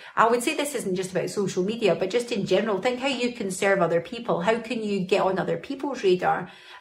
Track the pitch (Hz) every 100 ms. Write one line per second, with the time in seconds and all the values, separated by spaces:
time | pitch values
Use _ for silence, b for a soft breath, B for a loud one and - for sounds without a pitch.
0 | B - 226 240 320 294 285 226 202 185
1 | 185 175 - 214 190 185 190 233 202 170
2 | 190 240 240 220 170 185 220 196 254 240
3 | 277 240 247 240 196 180 196 190 165 170
4 | - 233 214 170 190 233 233 240 208 202
5 | 175 190 185 185 170 165 - 277 285 247
6 | 196 180 165 165 180 B B B